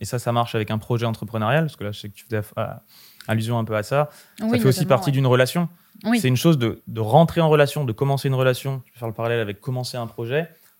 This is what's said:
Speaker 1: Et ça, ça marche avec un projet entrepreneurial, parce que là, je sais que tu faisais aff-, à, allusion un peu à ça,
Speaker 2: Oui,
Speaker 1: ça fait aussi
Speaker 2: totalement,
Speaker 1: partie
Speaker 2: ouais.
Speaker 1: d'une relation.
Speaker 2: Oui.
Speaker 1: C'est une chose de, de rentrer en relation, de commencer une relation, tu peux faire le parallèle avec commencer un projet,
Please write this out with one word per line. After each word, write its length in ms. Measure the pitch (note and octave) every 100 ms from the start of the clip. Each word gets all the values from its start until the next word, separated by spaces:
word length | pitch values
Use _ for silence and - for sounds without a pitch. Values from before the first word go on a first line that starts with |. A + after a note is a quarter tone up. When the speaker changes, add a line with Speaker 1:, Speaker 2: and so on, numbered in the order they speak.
Speaker 1:
Et 40 | G#2
ça, 120 | B2
ça 140 | A#2+
marche 240 | A#2+ A#2+ A2
avec 140 | G#2+
un 60 | A2
projet 280 | - A#2+ A#2
entrepreneurial, 580 | A2 G#2+ A2 G#2+ D3 D#3+
parce 100 | -
que 80 |
là, 80 | G#2
je 80 | G#2
sais 80 | G2+
que 60 |
tu 100 | -
faisais 140 | - G#2+
aff-, 140 | G2+ -
à, 260 | G2+ - _ - - - -
allusion 300 | A2 A2+ A#2+
un 60 |
peu 120 | A2 G#2+
à 60 |
ça, 280 | G#2 C#3 D3 - - -
Speaker 2:
Oui, 100 | A3
Speaker 1:
ça 80 | A#3+
fait 60 | E3+
aussi 120 | F#3
Speaker 2:
totalement, 80 | C#3+
Speaker 1:
partie 180 | C3 D3
Speaker 2:
ouais. 40 |
Speaker 1:
d'une 140 | C3+ C3
relation. 420 | B2+ B2+ F3 E3+ - _ -
Speaker 2:
Oui. 160 | G#3 A#3+
Speaker 1:
C'est 80 | C3
une 80 | B2
chose 220 | E3 D3+
de, 240 | A2+ - -
de 140 | A2+
rentrer 400 | G#2+ D3 E3 E3+
en 80 | D#3+
relation, 360 | D3+ C#3+ D3+
de 80 | C3
commencer 360 | G#2+ C#3 C#3 C#3+
une 60 |
relation, 480 | C3 C3 B2 C3+ C3
tu 80 | -
peux 60 | -
faire 100 | A#2
le 60 |
parallèle 260 | G#2+ A2+ A#2
avec 200 | G#2 G2+
commencer 360 | - B2+ B2 B2
un 100 | A2+
projet, 440 | - A#2 C#3+ E3 _ _